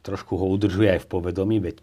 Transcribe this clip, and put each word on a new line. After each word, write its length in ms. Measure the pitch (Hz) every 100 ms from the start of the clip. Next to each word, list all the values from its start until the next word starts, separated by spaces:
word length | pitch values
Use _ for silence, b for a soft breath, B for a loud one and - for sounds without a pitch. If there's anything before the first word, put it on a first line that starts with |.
trošku 360 | - 95 - 92
ho 80 | 92
udržuje 400 | 98 101 92 104
aj 120 | 87
v 60 | -
povedomí, 460 | 90 87 90 98 110
veď 180 | 90 -